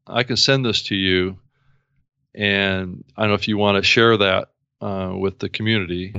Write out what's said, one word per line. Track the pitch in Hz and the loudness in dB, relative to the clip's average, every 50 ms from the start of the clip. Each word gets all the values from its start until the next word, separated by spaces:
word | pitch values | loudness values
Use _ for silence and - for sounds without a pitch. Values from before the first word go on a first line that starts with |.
| _ | _
I | - - 117 123 | -6 -4 -4 -2
can | - 120 | -2 0
send | 107 - - 135 135 127 | 0 2 2 2 2 2
this | 117 101 - - | 0 -2 -2 -4
to | - 107 | -4 -4
you. | 98 95 95 92 90 90 95 98 98 _ _ _ _ _ _ _ _ _ _ _ _ _ _ _ _ _ _ _ | -2 0 2 2 2 0 -2 -4 -10 _ _ _ _ _ _ _ _ _ _ _ _ _ _ _ _ _ _ _
And | 104 104 101 98 98 98 98 95 92 95 90 90 95 - - _ | -4 -2 0 0 0 0 0 0 -2 -4 -6 -10 -14 -16 -18 _
I | - | -2
don't | 107 104 | 0 0
know | 101 | 0
if | 104 - - | 0 0 -2
you | 107 101 | 0 2
wanna | 104 101 101 98 90 | 2 2 2 2 2
share | - - 120 117 117 113 101 | 2 4 6 6 6 6 4
that, | 101 95 92 98 - - _ _ _ _ _ _ | 4 2 2 0 -2 -4 _ _ _ _ _ _
uh, | 110 104 98 95 95 92 92 95 | -10 -8 -6 -6 -6 -6 -4 -4
with | 95 98 95 - | -4 -4 -4 -4
the | - 95 | -8 -8
community. | - - 107 110 113 107 92 85 87 90 92 95 104 | -6 -4 -2 0 0 0 0 -2 -4 -6 -6 -8 -10